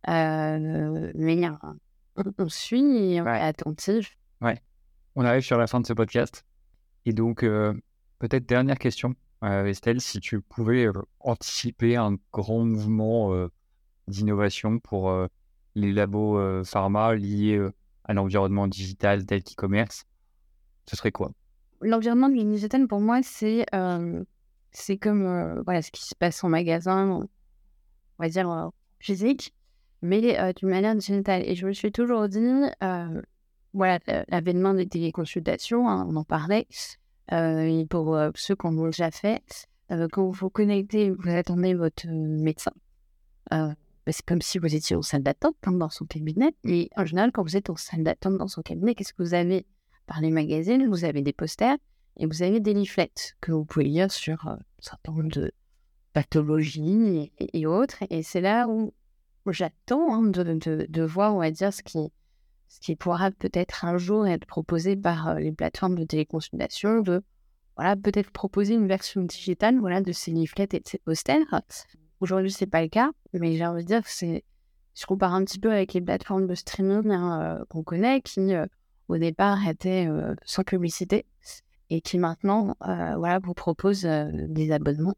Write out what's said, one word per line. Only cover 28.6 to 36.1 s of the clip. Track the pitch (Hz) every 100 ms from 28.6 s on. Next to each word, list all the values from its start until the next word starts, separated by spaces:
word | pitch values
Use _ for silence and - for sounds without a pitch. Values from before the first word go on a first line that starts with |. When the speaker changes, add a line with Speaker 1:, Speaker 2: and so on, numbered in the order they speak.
| 165 - _ _
Speaker 1:
physique, | - 190 220 269 - _ _ _ _ _
mais, | 170 196 233 -
euh, | 185
d'une | 185 190
manière | 185 208 220
digitale. | 196 202 196 185 -
Et | 180
je | 190
me |
suis | 196 214
toujours | 208 240 233 214
dit, | 196 233 262 285 -
euh, | 190 180 170 160 - _ _ _ _
voilà, | 196 185 180 -
l-, | - -
l'avènement | 175 165 180 190
des | 190 180
téléconsultations, | 175 165 160 160 - 160 - - 233 247
hein, | 190
on | 180